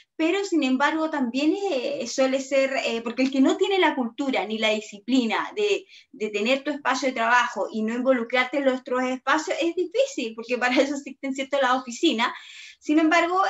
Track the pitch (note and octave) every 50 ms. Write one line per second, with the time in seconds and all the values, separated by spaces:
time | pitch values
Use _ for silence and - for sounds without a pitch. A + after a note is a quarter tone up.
0 | - _ _ - D#4+ E4 F#4 G4+ G4 G4 F4 D4+ C4 B3+ C4 C4 C#4+ D4+ D#4+ D#4+
1 | D#4 D#4+ D#4 C#4 B3+ A3+ A#3+ C4+ D4+ D#4 F#4+ G4+ G4+ F#4+ C#4+ B3 - F#3+ F#3+ -
2 | A#3+ A#3 - C4+ C4 C4 C4 C#4 C4+ - C#4 C4+ C4+ C4+ C4+ C4 - A#3 A#3 A#3
3 | A3+ A#3 A3+ C4 C4 C4+ - C4+ C4+ E4 F#4+ F#4+ F#4+ G4+ G4 F#4+ E4 D4+ D4 C4+
4 | A#3 A3+ - - C#4 C4 A3+ F#3+ F#3 G#3+ A3 A3 A3 A3 G#3+ G#3+ - - G#3 G3+
5 | - A#3+ C4 C4 A#3 A3 F#3+ E3+ D3+ - - G#3+ G#3 G3+ F#3+ - - _ - -
6 | - _ - F#3 G#3+ G#3+ G#3 G#3 G#3+ B3 C4+ C4+ - D4 C#4+ C#4+ - B3 C4+ C4+
7 | C#4+ C4 B3+ A#3 A3+ A3+ A#3+ A#3+ A#3+ - - G3+ F#3 - A3 A3 A3 A3 A#3 B3
8 | B3 C4 C4 A#3 A3+ - B3+ B3+ B3 - D4+ C#4 C4+ C4 B3+ C4 - - B3 B3+
9 | B3+ B3+ C4 B3+ - C4+ D4+ D#4 D#4 F#4 - - E4 E4+ - F#4 E4+ - - B4
10 | C#5 - - - A#3+ A3+ A3+ A3+ A3+ A#3+ B3 A3+ B3 B3 B3+ C#4 C#4 C#4+ D4+ D4
11 | - C4 - _ C4+ C4+ C4+ C#4 C4+ - C#4+ C#4 C4 B3 B3+ C4 - A#3+ A#3 -
12 | E4+ D#4+ A3+ A3 A#3+ - - - - - - - - - - _ - - D4+ D#4+
13 | D#4+ D#4 E4+ E4+ E4+ E4+ F#4 F#4+ F#4+